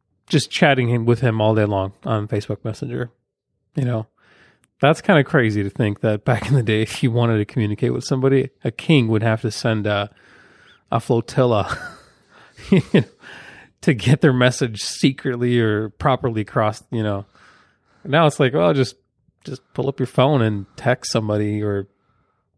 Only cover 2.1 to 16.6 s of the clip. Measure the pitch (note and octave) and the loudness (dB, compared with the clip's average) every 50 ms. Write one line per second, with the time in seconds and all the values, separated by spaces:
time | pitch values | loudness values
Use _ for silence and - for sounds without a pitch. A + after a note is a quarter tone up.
2.1 | A2+ G#2 G#2 G#2 A2 G#2 - - G#2+ - - A#2 G#2+ - C3 B2 A#2+ B2+ B2 A#2+ | -4 -4 -4 -4 -6 -6 -4 -6 -8 -8 -8 -10 -10 -8 -10 -8 -8 -8 -10 -10
3.1 | _ _ _ _ _ _ _ _ _ _ _ _ - D3+ C3 A#2+ A#2+ A2 A2 - | _ _ _ _ _ _ _ _ _ _ _ _ -6 -4 -2 -2 -2 -4 -6 -8
4.1 | _ _ _ _ _ _ _ _ _ _ _ _ _ - C3+ C#3+ D#3+ - - - | _ _ _ _ _ _ _ _ _ _ _ _ _ 0 2 2 2 2 2 2
5.1 | F#3+ D3 C3 - - C#3+ A#2 A2 G#2 G#2 G2 G2 - - A#2 G#2 G#2 - - A2 | 4 4 4 2 2 2 2 2 0 -2 -4 -4 -4 -2 -2 -2 -2 -2 -2 -2
6.1 | G#2+ G#2 - - B2 A2 - A2 C#3 C3 A2 A2 G#2+ G#2+ A2 - - - C#3+ A#2+ | -2 -2 0 -2 -2 -2 0 0 0 0 2 2 0 0 -2 -4 -4 -2 -2 0
7.1 | A2+ A#2+ A#2+ A#2 A2+ G#2+ G#2 - - B2 G#2+ G#2 G#2 - B2+ B2 B2 B2 - - | 0 2 2 2 2 0 -2 -2 -2 -2 -2 -2 -2 -2 -2 -2 -2 -4 -4 -4
8.1 | C#3+ C3 C3 C3+ C3+ C3 C3 C3+ _ _ - B2+ - - - - E3 C#3 A#2 A2 | -2 0 2 2 2 2 0 -2 _ _ -8 -8 -8 -4 0 2 2 2 2 2
9.1 | A2+ G#2+ A2+ A#2 A2 - - A2 - - - A#2 A2+ G#2+ G2+ G#2 G#2 G2+ G2+ G#2 | 0 0 0 0 -2 -2 -4 -6 -6 -4 -2 -2 -2 -2 -2 -2 -2 -2 -4 -6
10.1 | _ _ _ _ _ - _ _ _ _ _ _ _ _ _ - - A#2 - - | _ _ _ _ _ -20 _ _ _ _ _ _ _ _ _ -4 -4 -2 0 0
11.1 | B2 A#2 - - - C#3 B2+ B2 A2+ G2+ F#2 - - - - - - - _ _ | 0 0 -2 -2 0 0 2 2 2 0 -2 -4 -6 -10 -12 -14 -18 -20 _ _
12.1 | _ _ _ _ _ - - _ _ - - - G3+ F3 - - - E3 A2+ - | _ _ _ _ _ -20 -20 _ _ -14 -4 0 0 0 2 2 0 0 0 0
13.1 | _ _ - - - - - - - - - _ _ _ - F3 C3+ G#2+ - A#2+ | _ _ -20 -20 -20 -20 -20 -20 -20 -20 -20 _ _ _ -2 -2 -2 0 2 2
14.1 | C#3 - - D3 B2+ B2+ B2 B2+ B2+ - C#3 A#2 G#2+ G#2 - - - - - C#3 | 2 4 4 4 4 4 2 2 2 0 -4 -6 -6 -8 -10 -10 -4 0 0 0
15.1 | C#3 - - C3+ B2 A#2+ B2 B2 B2 A#2+ A2+ A2 G#2+ G#2 A2 G#2 - - - D3 | 0 -2 -4 -4 -4 -2 0 0 2 2 2 2 2 0 -2 -4 -6 -4 -2 0
16.1 | B2+ - - A#2+ A2+ G#2+ G#2 - - A#2+ | 0 0 -2 -4 -4 -4 -6 -4 -2 0